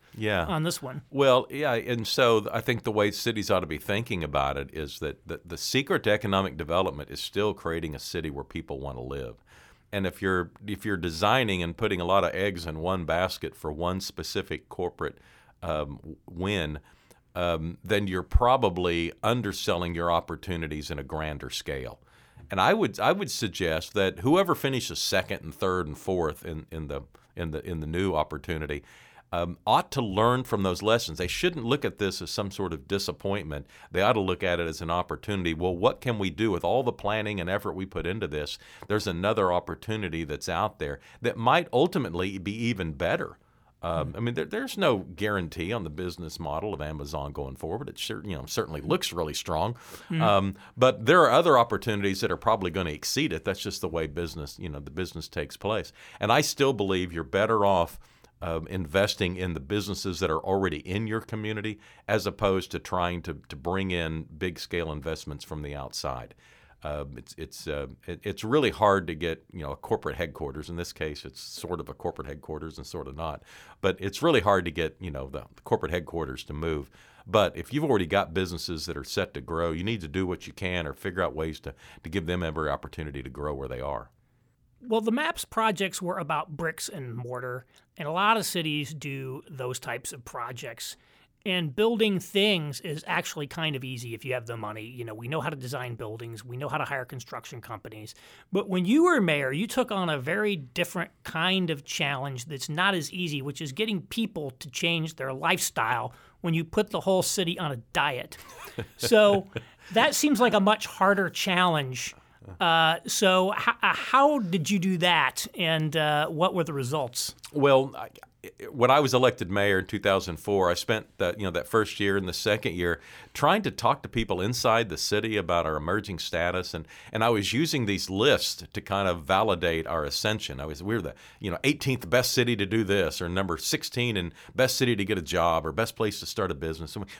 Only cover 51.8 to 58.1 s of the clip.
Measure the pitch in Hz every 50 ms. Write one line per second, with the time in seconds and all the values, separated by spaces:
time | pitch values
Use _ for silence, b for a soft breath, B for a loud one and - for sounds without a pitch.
51.8 | - 117 107 101 98 101 95 - - 104 87 82 - 110 113 110 95 90 80 95
52.8 | 90 82 76 76 - - - 131 151 147 87 78 - 104 92 - - 104 - -
53.8 | - 87 78 82 80 78 71 80 85 80 73 82 73 71 - - 95 87 73 71
54.8 | 73 71 67 85 92 85 - 85 80 - - 90 76 73 - - - 98 110 104
55.8 | 92 - - B B B B B B 107 113 147 151 - - - 143 135 135 101
56.8 | 101 95 98 92 90 92 85 82 78 65 - 98 104 110 113 110 101 101 98 90
57.8 | 85 82 - - b b